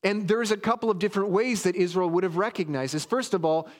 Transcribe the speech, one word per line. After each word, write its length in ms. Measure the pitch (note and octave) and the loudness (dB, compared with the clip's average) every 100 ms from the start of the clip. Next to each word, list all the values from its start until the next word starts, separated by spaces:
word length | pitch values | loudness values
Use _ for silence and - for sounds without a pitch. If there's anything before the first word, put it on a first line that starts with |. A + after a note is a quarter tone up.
| G3 | 0
And 220 | G#3 F#3+ | -2 0
there's 240 | A3 A3+ | 0 2
a 60 | G#3 | 0
couple 340 | A3 A#3 A3+ | 0 0 0
of 80 | G3 | 0
different 300 | G3+ G3+ G3+ | 0 0 0
ways 340 | F#3 B3 A3+ | 2 0 0
that 140 | F#3 F3+ | 0 2
Israel 320 | F3+ F3 F3+ | 0 2 2
would 160 | E3+ F#3 | 2 0
have 100 | E3+ | 0
recognized 580 | G#3+ A3+ D#3+ C#3+ C3 | -2 -2 -4 -2 -2
this. 120 | D3+ - | -4 -2
First 280 | B3 B3+ | -2 0
of 120 | G3 D#3+ | 0 2
all, 240 | D#3+ D#3 | 2 -2